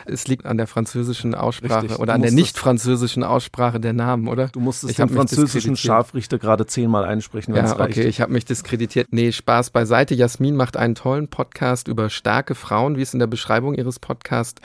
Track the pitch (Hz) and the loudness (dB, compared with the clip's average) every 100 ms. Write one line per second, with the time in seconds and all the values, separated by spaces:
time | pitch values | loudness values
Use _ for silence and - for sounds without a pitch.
0 | - - - 127 - 113 110 - 110 123 | -10 -8 -4 -4 -2 -2 -2 -2 -4 -4
1 | 120 120 120 113 117 120 120 113 107 113 | -4 -4 -4 -2 -2 -2 -2 -2 0 -2
2 | 113 117 127 123 175 - 139 120 120 127 | 0 2 4 4 4 2 2 2 2 0
3 | 120 - - 123 - - 123 113 113 117 | 0 -2 0 -2 -2 -2 0 0 -2 -2
4 | 117 123 113 120 131 127 120 123 143 113 | 0 -2 -2 -2 -2 -2 -2 -2 -4 2
5 | 135 127 135 131 147 127 110 131 - 113 | 2 4 2 4 2 2 -2 0 2 2
6 | 120 131 110 123 110 110 107 - 117 107 | 2 -4 -4 -2 2 2 2 0 2 2
7 | 92 107 107 110 107 107 110 110 - 107 | 0 -2 -6 -8 -2 2 2 2 0 0
8 | 120 - 117 123 - 123 - 117 113 - | 0 0 0 -2 -2 -6 -4 -4 -2 -2
9 | 120 113 117 113 - 120 123 - 113 120 | 0 0 0 0 2 2 2 0 2 2
10 | 139 127 120 - 135 143 127 - 117 113 | 2 2 2 2 0 2 0 0 0 0
11 | 127 135 151 - - - 127 127 - 113 | -2 -2 -4 -6 -8 -4 -2 -2 -2 -4
12 | 107 - - 113 139 127 - 107 131 143 | -2 -2 0 0 0 -6 -2 0 2 0
13 | 135 127 120 117 - 110 131 135 123 127 | -2 0 0 -2 0 0 0 -2 -4 -6
14 | - 123 - 123 117 - | -8 -10 -4 -4 -4 -8